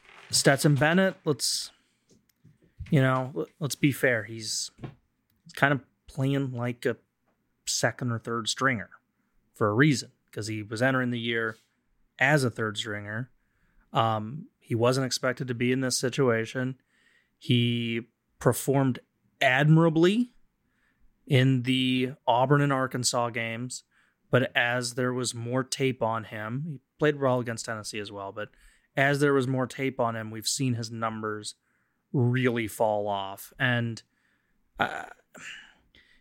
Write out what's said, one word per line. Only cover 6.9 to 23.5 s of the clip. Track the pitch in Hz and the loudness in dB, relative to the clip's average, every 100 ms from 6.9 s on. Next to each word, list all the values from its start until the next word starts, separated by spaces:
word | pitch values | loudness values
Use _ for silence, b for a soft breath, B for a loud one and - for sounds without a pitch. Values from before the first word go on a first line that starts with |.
| 113 _ _ _ _ _ _ - | -4 _ _ _ _ _ _ -6
second | - 120 - 123 | -2 -2 -2 -6
or | 117 | -6
third | - 117 110 | -4 -6 -4
stringer | - 131 117 90 - _ _ _ _ _ | -2 0 -2 -6 -18 _ _ _ _ _
for | - 107 | -2 0
a | |
reason, | 107 151 120 117 _ _ | 4 4 4 -2 _ _
'cause | - 107 | -12 -8
he | 110 | -8
was | 104 110 | -8 -2
entering | 131 131 123 | 0 2 -2
the | 120 | -4
year | 117 117 113 - _ _ _ _ _ - | -4 -2 -4 -8 _ _ _ _ _ -2
as | 131 151 | 2 4
a | 127 | 2
third | - 107 104 | -2 -6 -4
stringer. | 113 104 104 107 131 _ _ _ _ _ _ | -8 -8 -8 -8 -8 _ _ _ _ _ _
Um, | 139 113 110 107 139 220 _ | 0 0 0 -4 -10 -14 _
he | - | -6
wasn't | 117 120 131 127 | 0 2 2 0
expected | - 131 123 131 | -2 -4 -4 -6
to | |
be | 117 123 | -2 0
in | 127 | 0
this | 127 - | 0 -2
situation. | 127 135 131 113 113 131 127 135 _ _ _ _ _ _ | -4 0 2 2 -2 -4 -6 -6 _ _ _ _ _ _
He | - 123 120 120 117 113 117 _ _ _ | 2 2 4 0 -4 -6 -8 _ _ _
performed | 127 117 - 139 135 123 _ _ _ - | 0 0 0 2 2 0 _ _ _ 0
admirably | 139 127 151 160 165 160 175 220 247 _ _ _ _ _ _ _ _ _ - | 2 4 6 8 6 6 4 4 -2 _ _ _ _ _ _ _ _ _ 2
in | 127 131 131 | 4 4 2
the | 123 131 127 127 127 - - | 2 0 2 0 -2 -4 0
Auburn | 120 131 143 | 2 6 4
and | 143 | 4
Arkansas | 135 131 127 120 127 117 | 2 -2 -2 -2 0 -2
games, | 117 113 | -4 -6